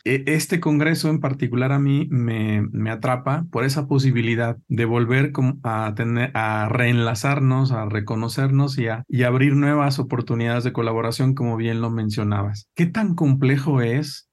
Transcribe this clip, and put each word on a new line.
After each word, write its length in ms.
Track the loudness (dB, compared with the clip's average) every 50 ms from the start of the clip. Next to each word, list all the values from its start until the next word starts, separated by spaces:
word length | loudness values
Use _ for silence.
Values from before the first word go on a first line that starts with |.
| -2
e-, 220 | 0 0 0 0
este 320 | 0 0 0 0 0 -2 0
congreso 500 | 2 2 2 2 2 2 2 0 0 0
en 120 | 0 0
particular 500 | 0 -2 -2 -2 -2 -2 0 0 0 2
a 80 | 2 2
mí 300 | 2 2 2 2 0 0
me, 520 | 0 0 0 0 -2 -2 0 0 0 0 0 -2 -2
me 180 | -4 -4 -4
atrapa 560 | -4 -4 -2 -2 -2 -2 -2 -2 -2 -2 -4 -4 -2
por 100 | -2 0
esa 240 | 0 0 -2 -2
posibilidad 680 | 0 0 2 2 2 2 2 2 0 0 0 0 -2 -4 -6 -6
de 200 | -4 -2 0 0
volver 440 | 0 2 0 2 2 2 2 2 0
com-, 300 | 0 0 0 0 0 -2 -4
a 320 | -4 -2 -2 -2 -2 -2
tener, 380 | -2 -2 -2 0 0 -2 -2 -2
a 340 | -2 -2 0 0 0 0 0
reenlazarnos, 1040 | 0 2 2 2 2 2 2 0 0 -2 0 0 0 2 2 2 2 2 2 0
a 140 | 0 -2 -2
reconocernos 920 | -2 -2 -2 -2 -2 -4 -4 -4 -4 -2 -2 0 2 2 2 2 2 0
y 120 | -2 -2 -2
a, 160 | -2 -4 -6
y 160 | -4 0 2 2
abrir 320 | 2 4 4 4 4 4
nuevas 460 | 4 4 4 2 2 2 2 0 0
oportunidades 640 | -2 -2 -2 -4 -2 -2 -2 -2 0 0 0 -2 -2
de 80 | -2 -2
colaboración, 640 | -2 -2 -2 0 -2 -2 -2 -2 0 0 0 0
como 220 | 0 0 -2 -2
bien 240 | -2 -2 -2 -2 -2
lo 100 | -2 -2
mencionabas. 760 | -2 -2 -2 -2 -2 -2 0 0 0 0 -2 -2 -4 -8 -12 _ _
¿Qué 120 | -2 -2
tan 280 | 0 0 0 0 0 0
complejo 680 | 2 2 2 2 4 2 2 2 2 0 0 0 2 2
es? 420 | 0 0 -2 -2 -4 -8 -14 -18 _